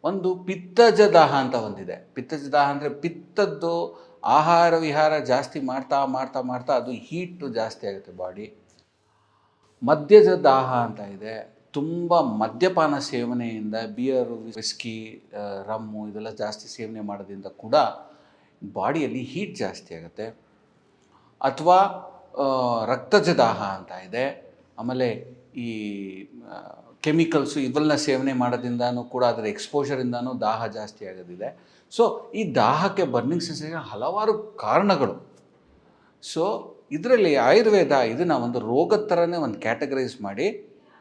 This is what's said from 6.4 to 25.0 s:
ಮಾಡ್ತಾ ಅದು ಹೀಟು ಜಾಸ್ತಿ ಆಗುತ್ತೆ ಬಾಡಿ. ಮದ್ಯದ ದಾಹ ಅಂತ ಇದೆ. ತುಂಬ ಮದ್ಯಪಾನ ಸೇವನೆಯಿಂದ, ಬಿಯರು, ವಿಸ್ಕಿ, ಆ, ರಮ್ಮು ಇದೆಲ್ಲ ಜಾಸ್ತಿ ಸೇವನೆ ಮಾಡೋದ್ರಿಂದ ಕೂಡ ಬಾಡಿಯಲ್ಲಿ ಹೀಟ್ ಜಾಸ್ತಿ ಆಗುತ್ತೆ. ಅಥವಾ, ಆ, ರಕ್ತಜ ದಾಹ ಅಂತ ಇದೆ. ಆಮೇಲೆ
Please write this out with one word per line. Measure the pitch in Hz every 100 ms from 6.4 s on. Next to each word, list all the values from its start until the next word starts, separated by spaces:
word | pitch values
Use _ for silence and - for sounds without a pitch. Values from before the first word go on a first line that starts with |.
ಮಾಡ್ತಾ | 127 127 123 135
ಅದು | 117
ಹೀಟು | 117 - 160 180 180 143
ಜಾಸ್ತಿ | 113 110 - 104
ಆಗುತ್ತೆ | 98 95
ಬಾಡಿ. | 90 92 95 107 - _ _ _ _ _ _ _ _ _ _ _ _
ಮದ್ಯದ | 117 151 147 214 208
ದಾಹ | 180 147 131 127
ಅಂತ | 127 117 104
ಇದೆ. | 101 98 107 110 107 _ _
ತುಂಬ | 147 151 170 175 170
ಮದ್ಯಪಾನ | 139 107 110 117 185 180 156 143
ಸೇವನೆಯಿಂದ, | - 123 120 123 117 110 107 110 113
ಬಿಯರು, | 104 127 131 117
ವಿಸ್ಕಿ, | 117 113 110 107 - 120 110 110 110 _
ಆ, | 104 104 98
ರಮ್ಮು | 98 110 110 107 107
ಇದೆಲ್ಲ | 104 110
ಜಾಸ್ತಿ | 104 107 107 -
ಸೇವನೆ | - 110 113
ಮಾಡೋದ್ರಿಂದ | 104 101 95 98 98
ಕೂಡ | - 113 143 120 - - - _ _ _ _ 101
ಬಾಡಿಯಲ್ಲಿ | 92 98 156 135 117
ಹೀಟ್ | 123 160 196 -
ಜಾಸ್ತಿ | 98 - -
ಆಗುತ್ತೆ. | 82 82 - 113 113 _ _ _ _ _ _ _ _ _ _
ಅಥವಾ, | 135 135 156 185 196 - - - - -
ಆ, | 139 131 123 117
ರಕ್ತಜ | 110 127 - 208 165
ದಾಹ | 156 117 110
ಅಂತ | 101 95 90 92 92
ಇದೆ. | 113 135 - - _ _ -
ಆಮೇಲೆ | 117 127